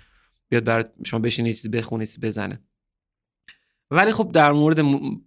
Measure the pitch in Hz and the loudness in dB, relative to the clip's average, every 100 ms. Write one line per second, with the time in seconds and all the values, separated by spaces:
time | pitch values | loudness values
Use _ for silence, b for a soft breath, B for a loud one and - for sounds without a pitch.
0 | b b b b - 120 113 113 110 _ | b b b b -4 -2 0 -2 -2 _
1 | - 117 117 120 117 107 110 117 113 113 | -6 -2 -2 -2 -2 -4 -4 -6 -4 -8
2 | 110 - 113 110 98 - _ _ _ _ | -8 -6 -6 -6 -8 -10 _ _ _ _
3 | _ _ _ _ - b b b - 160 | _ _ _ _ -20 b b b -2 2
4 | 214 220 185 165 147 147 156 156 143 139 | 2 2 2 4 6 6 4 4 2 0
5 | 143 - | -2 -10